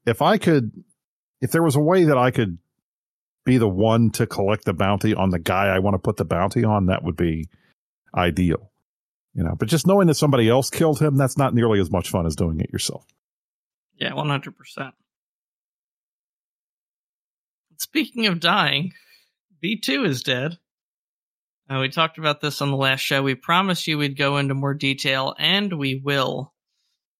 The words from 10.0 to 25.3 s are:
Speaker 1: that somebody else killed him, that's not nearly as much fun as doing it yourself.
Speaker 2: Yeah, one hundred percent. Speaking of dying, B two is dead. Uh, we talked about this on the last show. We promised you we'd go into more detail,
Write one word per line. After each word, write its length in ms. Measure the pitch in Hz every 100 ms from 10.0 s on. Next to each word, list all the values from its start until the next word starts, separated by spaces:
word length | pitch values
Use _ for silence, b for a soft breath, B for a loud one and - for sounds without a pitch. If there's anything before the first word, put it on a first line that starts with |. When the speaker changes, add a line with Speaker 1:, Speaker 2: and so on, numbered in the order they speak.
| 170
Speaker 1:
that 80 |
somebody 340 | - 147 131 110
else 220 | 127 -
killed 300 | - 160 143
him, 160 | 151 135
that's 200 | 131 147
not 160 | 135
nearly 280 | 117 113 101
as 100 | 80
much 180 | 92 -
fun 160 | 92
as 120 | 82 -
doing 240 | 85 80
it 100 | -
yourself. 320 | - - - - _ _ _ _ _ _ _ _ _
Speaker 2:
Yeah, 180 | 120
one 140 | 135 151
hundred 280 | 139 147 -
percent. 380 | - - 135 - _ _ _ _ _ _ _ _ _ _ _ _ _ _ _ _ _ _ _ _ _ _ _ _ _ _ _ 160
Speaking 480 | - 311 - 233 214
of 120 | 170
dying, 540 | 170 196 147 143 180 b b b b _ _ 156
B 160 | 170 226
two 280 | - 277
is 180 | 190 123
dead. 360 | 143 123 156 170 _ _ _ _ _ _ _ _ _ _ -
Uh, 120 | 135
we 80 | 131
talked 300 | 165 160 160
about 220 | 156 147
this 220 | 147 -
on 80 | 143
the 60 | 135
last 240 | 135 131
show. 240 | - 139
We 100 | 135
promised 540 | 127 - 175 190 175 160
you 100 | 151
we'd 180 | 143 135
go 200 | 143 143
into 180 | 139
more 200 | 135 139
detail, 600 | 143 135 135 139 135 135